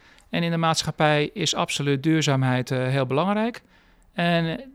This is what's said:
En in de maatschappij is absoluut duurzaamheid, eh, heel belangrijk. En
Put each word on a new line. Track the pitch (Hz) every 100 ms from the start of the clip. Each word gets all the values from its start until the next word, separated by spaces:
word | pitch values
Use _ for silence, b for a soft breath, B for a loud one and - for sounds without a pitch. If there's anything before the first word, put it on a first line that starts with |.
| b b b
En | 170
in | 170
de | 165
maatschappij | 165 156 - - 156 147 147
is | - 151 -
absoluut | - - 143 139
duurzaamheid, | 151 165 143 135 131 127 123
eh, | 131 127
heel | 139 131
belangrijk. | 135 180 208 233 226 - b b b b
En | - 170 170 165 160 269